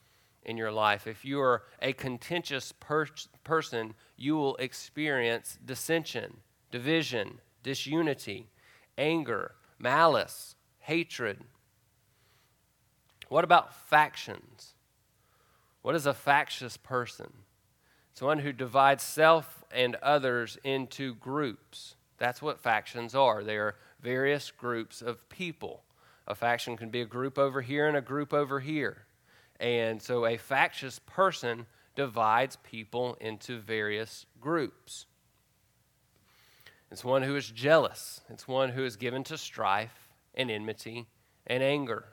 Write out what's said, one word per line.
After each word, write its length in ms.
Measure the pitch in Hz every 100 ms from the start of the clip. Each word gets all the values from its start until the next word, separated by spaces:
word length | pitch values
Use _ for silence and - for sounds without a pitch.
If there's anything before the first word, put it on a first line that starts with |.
| _ _ _ _
in 140 | - 113
your 120 | 110
life. 340 | 107 107 104 113
If 180 | 107
you 160 | 135 143
are 220 | 131 120 - -
a 140 | 131
contentious 800 | 135 131 120 - 175 - 135 -
per-, 340 | - - 151 143 - - _
person, 520 | - 160 - 117 110 107 _ -
you 180 | 135 156
will 200 | 135 -
experience 1040 | 131 - - - 151 131 117 117 - -
dissension, 720 | 123 127 - 165 156 120 104 - _ _ _
division, 680 | 123 131 165 127 120 98 - _ _
disunity, 880 | 131 135 139 160 160 131 - 98 - _ _ - _ -
anger, 560 | 147 165 127 101 - - _ -
malice, 760 | 120 147 165 120 - - - - _ _
hatred. 580 | - 165 160 - 113 98 - _ _ _ _ _ _ _ _ _ _ _ _ _ _ _ _ - -
What 140 | 147
about 300 | 170 175 -
factions? 1000 | - - 151 147 - - - - - - _ _ _ _ _ _ _ _ _ _ _
What 140 | 120
is 100 | 160
a 80 | 139
factious 640 | 127 143 143 147 - 123 -
person? 560 | - 127 117 - - - - _ _ _ _ _ _
It's 80 | -
one 200 | 135 151
who 120 | 143
divides 500 | 123 127 135 139 139
self 640 | - 151 160 165 - - -
and 240 | 123 123 -
others 640 | 139 147 131 120 113 -
into 520 | 139 135 127 - 135
groups. 800 | 113 127 143 139 98 _ - - - _ -
That's 240 | 123 -
what 180 | 147 -
factions 540 | 120 107 - 120 117
are. 280 | 131 131 107
They 140 | 107 107
are 200 | 104 - - _
various 480 | 120 127 139 143 -
groups 500 | - 120 117 110 -
of 260 | 120 113 -
people. 520 | - 175 - - - _ _ _ _ -
A 80 |
faction 420 | 104 120 120 - 117
can 140 | 113
be 100 | 120
a 60 | 113
group 320 | 123 135 143
over 240 | 139 135
here 240 | 123 147 151
and 100 | 143
a 60 |
group 320 | 123 143 147
over 260 | 147 139 135
here. 460 | 135 156 110 - - _ _ _ _ -
And 420 | 120 120 113 110
so 260 | - 123 113
a 100 | 117
factious 640 | - 139 170 - 131 -
person 680 | - - 190 160 120 117 117 _ _
divides 640 | - 135 107 110 117 131 -
people 540 | - 113 107 120 123 -
into 380 | 110 107 - 120
various 680 | 104 110 104 104 113 - - _
groups. 640 | 143 165 127 - - - - _ _ _ _ _ _ _ _ _ _ _ _ _ _ _ - _ -
It's 140 | 95
one 180 | 123 135
who 140 | 131 143
is 140 | 113
jealous. 720 | 113 139 160 120 - - - -
It's 180 | 110 -
one 220 | 131 135
who 140 | 123
is 120 | 131 104
given 260 | 123 131
to 140 | 131 156
strife 720 | - - 101 101 117 - - _ _
and 160 | - 123
enmity 560 | 107 107 107 113 117 117 _ _ _ -
and 160 | 127
anger. 420 | 135 147 127 107 -